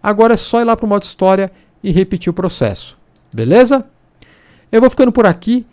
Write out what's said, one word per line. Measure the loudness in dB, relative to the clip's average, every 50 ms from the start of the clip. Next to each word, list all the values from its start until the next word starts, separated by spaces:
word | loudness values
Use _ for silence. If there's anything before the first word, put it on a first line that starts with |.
| -2
Agora | -4 0 2 2 2 2
é |
só | 0 -2 -4 -2 -2
ir | 0
lá | 0 -2
pro | -2 -2 -2
modo | -2 -4 -4
história | -6 -8 -2 0 0 0 0 -2 -6 _ _ _ _ _ _ -6
e | -2 0
repetir | 0 0 0 -4 -6 -6 -6
o | -6
processo, | -4 -6 -6 -4 -4 -4 -4 -4 -8 -14 -20 -20 _ _ _ _ _ _ _ -8
beleza? | -6 -2 2 4 4 4 4 2 -2 -2 _ _ _ _ _ _ _ -20 _ _ _ _ _ _ _ _ _
Eu | 0 2
vou | 2 2
ficando | 2 2 0 2 2
por | 2 2
aqui. | 2 2 0 -2 -4 -4 -4 -4 _